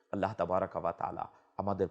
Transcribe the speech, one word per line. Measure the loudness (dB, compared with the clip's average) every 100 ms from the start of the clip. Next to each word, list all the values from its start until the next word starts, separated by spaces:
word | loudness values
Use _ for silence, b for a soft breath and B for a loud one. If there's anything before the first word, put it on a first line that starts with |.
| _
আল্লাহ | 0 0 2
তাবারাকা | 2 2 0 -2
ওয়া | -2 -2
তাআলা | -4 -6 -8 b b -4
আমাদের | -2 0 0